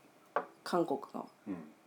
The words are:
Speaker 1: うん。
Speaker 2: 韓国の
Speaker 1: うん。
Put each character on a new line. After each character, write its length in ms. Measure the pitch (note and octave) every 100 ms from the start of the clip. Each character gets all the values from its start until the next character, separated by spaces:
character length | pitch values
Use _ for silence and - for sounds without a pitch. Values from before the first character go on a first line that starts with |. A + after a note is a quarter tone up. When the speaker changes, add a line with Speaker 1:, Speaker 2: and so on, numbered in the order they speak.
| - - - -
Speaker 1:
う 40 |
ん。 40 | - -
Speaker 2:
韓 240 | - F3 E3
国 140 | C3+ -
の 160 | - - - -
Speaker 1:
う 40 |
ん。 40 | F2+ D2+ -